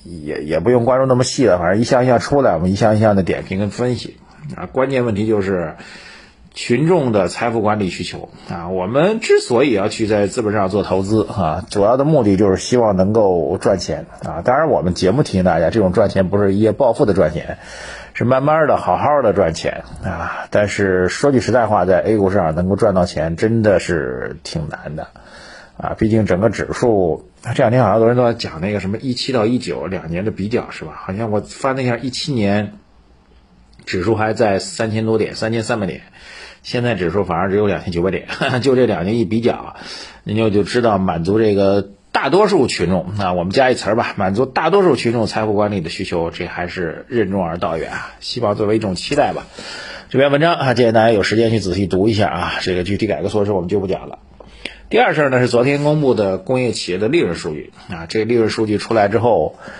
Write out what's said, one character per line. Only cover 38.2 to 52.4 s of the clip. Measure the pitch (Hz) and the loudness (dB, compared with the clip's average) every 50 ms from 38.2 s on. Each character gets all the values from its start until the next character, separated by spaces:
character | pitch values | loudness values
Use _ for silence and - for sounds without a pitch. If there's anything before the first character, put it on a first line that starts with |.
| - - - - - | -6 -8 -8 -6 -4
<laughs> | 139 123 123 110 | -2 -2 0 2
就 | 139 131 | 2 4
这 | 123 127 | 4 4
两 | 113 104 82 85 | 2 2 0 -2
年 | 95 113 120 | -2 0 0
一 | 113 | 0
比 | 87 110 113 | 0 0 0
较， | 117 117 - - - - - - - - - - - - - - - | 0 0 -2 -2 -6 -12 -14 -16 -16 -16 -16 -16 -16 -18 -20 -16 -8
您 | - 104 | -4 -2
就， | 107 113 110 | 0 0 2
就 | 95 104 98 | 2 0 0
知 | 85 - 123 | 0 0 0
道 | 117 117 104 95 | 2 2 2 2
满 | 95 92 85 82 82 | 0 0 -2 -2 -2
足 | 85 101 110 | 0 2 2
这 | 113 110 101 | 2 2 2
个 | 98 98 98 98 101 98 - - _ _ _ - | 2 2 2 2 0 -2 -4 -10 _ _ _ -4
大 | 233 208 139 | -2 0 2
多 | 139 185 214 | 2 4 4
数 | 196 208 175 131 104 | 4 4 2 2 2
群 | - - 92 85 | 0 -2 -2 0
众， | 92 90 82 - 107 107 | 0 -2 -2 -4 -6 -4
那 | 101 90 90 | -2 -2 -2
我 | 90 85 | -2 -2
们 | 92 98 | 0 2
加 | 127 131 127 127 | 2 4 4 2
一 | |
词 | 120 - 95 | 0 0 -2
儿 | 107 | 0
吧， | 117 107 - - | 0 0 -2 -2
满 | - 101 92 98 | -2 -2 -2 0
足 | 104 131 | 0 -2
大 | 131 131 - 165 160 | -2 -2 -2 0 2
多 | 180 202 190 | 2 4 4
数 | 180 139 | 4 4
群 | 113 - 120 117 | 2 2 0 0
众 | 120 110 | 0 -2
财 | 95 - 113 110 | -2 -2 -2 -2
富 | 107 104 | 0 0
管 | 101 104 104 104 | 0 0 0 0
理 | 98 | -4
的 | 82 82 | -6 -6
需 | - - 98 | -6 -8 -8
求， | - - 87 82 85 | -4 -4 -2 -4 -4
这 | 82 - 90 | -6 -8 -10
还 | 87 - - 87 87 | -10 -8 -8 -8 -8
是 | - 92 90 80 76 73 - - | -6 -6 -6 -6 -6 -8 -10 -6
任 | 127 120 107 92 95 | -2 -2 0 0 0
重 | 101 92 | -2 -2
而 | 82 80 87 | -2 -4 -4
道 | - 87 80 82 | -4 -4 -4 -4
远 | 71 - | -6 -6
啊。 | - - - - - - | -8 -10 -12 -12 -16 -16
希 | - - - 123 | -12 -10 -8 -2
望 | 117 104 104 | -2 -2 0
作 | 110 110 101 | 0 0 0
为 | 110 | 0
一 | 110 | 0
种 | 107 101 92 | 0 -2 -6
期 | 87 - - 147 | -6 -6 -4 0
待 | 143 135 107 87 | 0 0 0 0
吧。 | 71 - - - - - - - - - - - - - - | -4 -10 -14 -16 -18 -16 -14 -14 -14 -14 -16 -16 -18 -12 -4
这 | - 127 | 0 2
篇 | 135 143 | 2 4
文 | 139 143 | 4 4
章 | 151 170 175 | 2 2 2
啊， | - 139 135 120 | 2 0 0 2
建 | 110 127 113 | 4 4 4
议 | 110 | 6
大 | 113 110 | 6 6
家 | 113 | 6
有 | 117 101 92 | 4 4 2
时 | - 107 | 2 2
间 | 107 113 113 | 2 2 2
去 | 113 113 | 2 0
仔 | 90 92 87 | 0 -2 -2
细 | 92 101 87 | 0 0 0
读 | - 90 95 | 2 2 2
一 | 113 113 | 2 2
下 | 101 107 80 | 2 0 0
啊。 | 65 85 | 0 -2